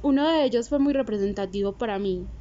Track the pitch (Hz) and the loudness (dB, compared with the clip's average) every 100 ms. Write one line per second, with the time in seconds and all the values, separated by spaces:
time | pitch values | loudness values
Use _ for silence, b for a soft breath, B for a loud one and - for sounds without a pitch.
0 | 294 269 302 320 269 233 233 285 285 277 | 2 2 4 4 2 0 0 2 2 0
1 | 226 214 196 202 190 196 196 196 233 196 | -2 -2 -2 -2 -4 -2 -2 -2 -4 -2
2 | 202 180 185 - | -2 -4 -6 -12